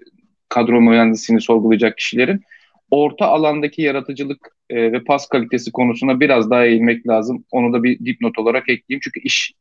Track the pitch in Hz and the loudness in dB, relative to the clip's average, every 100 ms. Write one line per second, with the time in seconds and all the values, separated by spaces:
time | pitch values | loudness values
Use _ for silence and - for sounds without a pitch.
0 | - _ _ _ - 123 120 120 117 113 | -14 _ _ _ -6 -2 2 4 6 6
1 | 113 110 - 113 - 113 113 107 110 - | 4 0 0 0 2 2 2 2 0 -2
2 | - 117 131 196 _ - _ _ - 143 | -6 -2 -2 -2 _ -20 _ _ -2 0
3 | 147 147 156 156 151 151 147 156 147 139 | 0 0 0 2 0 -2 -4 -2 -2 -2
4 | 139 135 139 143 - _ - 120 113 120 | -6 -10 -10 -10 -16 _ -8 -2 0 -2
5 | 120 139 - 135 113 123 117 127 123 117 | -2 -2 0 -4 -2 -4 -6 -2 -2 0
6 | 135 127 143 123 110 123 120 113 117 117 | -2 0 2 2 2 2 4 2 2 -2
7 | 120 113 113 120 - 123 120 120 120 123 | 0 -2 -2 -8 -6 -4 -2 0 -2 -2
8 | 120 123 117 113 113 127 131 120 - 139 | -6 -4 -4 -4 -2 -2 -2 -6 -6 -10
9 | 135 113 131 - - _ | -10 -10 -6 -6 -6 _